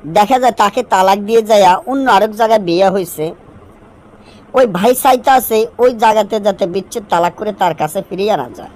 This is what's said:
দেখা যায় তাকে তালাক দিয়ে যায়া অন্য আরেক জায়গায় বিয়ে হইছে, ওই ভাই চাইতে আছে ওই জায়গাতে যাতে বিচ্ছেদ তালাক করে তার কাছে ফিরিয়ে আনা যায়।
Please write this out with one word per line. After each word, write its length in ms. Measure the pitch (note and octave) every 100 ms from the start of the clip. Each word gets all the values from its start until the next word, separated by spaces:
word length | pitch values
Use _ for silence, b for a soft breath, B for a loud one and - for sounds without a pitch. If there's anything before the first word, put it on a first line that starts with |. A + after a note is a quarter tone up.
| D3 E3+
দেখা 200 | G3+ C4
যায় 160 | B3 -
তাকে 200 | G#3 B3+
তালাক 360 | A#3+ F#3+ F#3+ G3+ G3+
দিয়ে 160 | A#3
যায়া 300 | G#3+ G#3+ F#3 F#3 -
অন্য 200 | C4+ C4
আরেক 200 | G3 A3 G#3
জায়গায় 240 | A3 A3 F3
বিয়ে 200 | E3+ F#3+
হইছে, 360 | G3 E3+ - D#3 - - - - - - - - - B B -
ওই 120 | C4 B3 F3
ভাই 140 | A3 B3+
চাইতে 340 | C4+ B3+ C#4
আছে 260 | C4 B3+ A3 A3+ -
ওই 140 | B3
জায়গাতে 420 | A3+ A3+ A3 G3+ A3
যাতে 260 | G3+ F#3+ F#3+
বিচ্ছেদ 360 | F#3+ F#3+ A#3+ G#3
তালাক 240 | F3 A3+ -
করে 160 | G#3+ G3+
তার 120 | F3 D#3
কাছে 240 | D#3 F#3+
ফিরিয়ে 300 | - F3 G#3
আনা 140 | F3+ B2 G2+
যায়। 180 | -